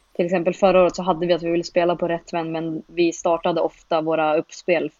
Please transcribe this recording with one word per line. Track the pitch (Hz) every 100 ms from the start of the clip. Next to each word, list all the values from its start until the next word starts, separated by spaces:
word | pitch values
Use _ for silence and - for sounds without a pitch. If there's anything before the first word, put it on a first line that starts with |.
| _ -
till | 175
exempel | 185 170
förra | 180 196 185
året | 175 175
så |
hade | 180 160 175
vi |
att | 170
vi | 170
ville | 170
spela | 170 180 175 170
på | 175
rättvänd, | 170 - 170 165
men | 160 165 160 -
vi | 165 170
startade | - 180 165 185 170
ofta | 160 - - 160
våra | 156 160 156 156
uppspel | - - - 165 147 _